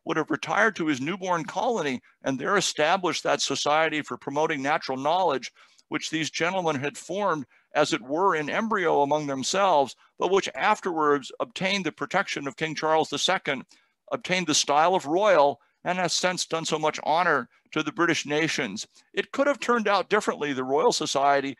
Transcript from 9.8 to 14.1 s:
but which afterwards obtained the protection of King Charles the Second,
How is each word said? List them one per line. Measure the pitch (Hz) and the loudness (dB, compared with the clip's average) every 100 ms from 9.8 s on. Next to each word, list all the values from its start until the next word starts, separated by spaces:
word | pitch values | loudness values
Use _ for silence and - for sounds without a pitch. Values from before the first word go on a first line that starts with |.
| 135 - _ - | 2 -4 _ -4
but | 175 | 2
which | 190 - 131 | 2 0 -2
afterwards | 185 214 190 165 151 143 123 - | 0 0 -2 0 2 2 -2 -8
obtained | 135 - 190 196 156 | -8 -4 -2 -2 -4
the | |
protection | - 143 180 196 - 139 | -6 -2 -2 -2 -4 -6
of | - | -6
King | 160 | -6
Charles | 151 156 160 147 | -2 2 2 2
the | - | -2
Second, | - 185 - 131 - _ _ _ - | 0 0 -2 -6 -8 _ _ _ -8